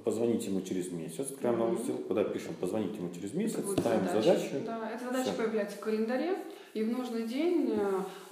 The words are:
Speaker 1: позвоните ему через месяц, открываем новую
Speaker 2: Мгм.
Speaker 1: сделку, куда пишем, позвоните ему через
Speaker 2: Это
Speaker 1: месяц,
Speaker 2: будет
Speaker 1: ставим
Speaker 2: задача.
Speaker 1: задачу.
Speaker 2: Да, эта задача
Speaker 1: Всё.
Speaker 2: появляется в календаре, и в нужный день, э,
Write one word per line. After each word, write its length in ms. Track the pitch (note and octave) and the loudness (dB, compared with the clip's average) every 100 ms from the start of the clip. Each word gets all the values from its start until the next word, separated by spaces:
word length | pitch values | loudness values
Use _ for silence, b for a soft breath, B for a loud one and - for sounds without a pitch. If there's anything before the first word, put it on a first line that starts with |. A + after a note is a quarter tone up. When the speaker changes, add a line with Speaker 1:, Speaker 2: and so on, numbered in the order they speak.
Speaker 1:
позвоните 440 | - G#2 A#2 A2 G#2 | 0 2 4 4 2
ему 120 | F#2+ | -2
через 280 | F#2 F#2 F2+ | 0 -2 -2
месяц, 400 | F2 D#2+ - C3+ | -4 -6 -4 -6
открываем 280 | - B2 A#2 | -2 0 2
новую 140 | A2+ A#2 | 2 0
Speaker 2:
Мгм. 80 | |
Speaker 1:
сделку, 180 | - B2 | 0 -4
куда 200 | - G#2+ | 0 2
пишем, 300 | G2 - - | 2 0 -6
позвоните 420 | E2+ F2+ G#2+ G2 - | -4 -2 0 -2 -2
ему 180 | F2 | -6
через 160 | - G2+ | -6 -4
Speaker 2:
Это 80 | D#3 | -2
Speaker 1:
месяц, 220 | A3 - | 0 -2
Speaker 2:
будет 180 | - - | 0 0
Speaker 1:
ставим 240 | A#2+ A2+ | 2 2
Speaker 2:
задача. 180 | F#2 G#2+ | 2 4
Speaker 1:
задачу. 420 | C3 G3+ - C#3 A3+ | 6 6 4 -4 -4
Speaker 2:
Да, 240 | A3+ A3+ | -4 -6
эта 140 | A#3+ | -6
задача 260 | B3 C4 B3+ | -4 -2 0
Speaker 1:
Всё. 60 | F#3 | 0
Speaker 2:
появляется 400 | A3+ G#3+ G3+ - | 0 0 -2 -4
в 40 | |
календаре, 580 | A3 A3 A3 C4 D#4+ G4 - B B | -2 0 0 0 0 -2 -4 B B
и 80 | G#3+ | -2
в 80 | A3 | 0
нужный 320 | B3+ A#3+ A3+ A3+ | 0 -2 -4 -2
день, 420 | C4 E4+ E4+ B3+ | 0 2 4 4
э, 300 | G#3+ G3+ F#3+ F#3+ B B | 2 2 2 -2 B B